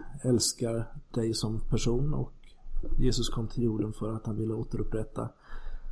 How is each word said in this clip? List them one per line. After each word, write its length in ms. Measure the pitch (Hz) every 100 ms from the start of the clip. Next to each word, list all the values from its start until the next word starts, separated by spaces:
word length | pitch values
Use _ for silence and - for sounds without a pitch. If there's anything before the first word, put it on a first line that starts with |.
| - -
älskar 640 | 127 117 - - 117 113 113 - -
dig 200 | 120 113
som 260 | 110 110 110
person 540 | - 110 120 120 147
och 180 | 135 - - - - - - - -
Jesus 300 | 127 120 113
kom 200 | 120 110
till 140 | 123
jorden 280 | 117 107 107
för 200 | - 107
att 140 | 110 113
han 100 | 110
ville 180 | 110
återupprätta, 760 | 110 - 117 - 110 - - 120 - - - - - -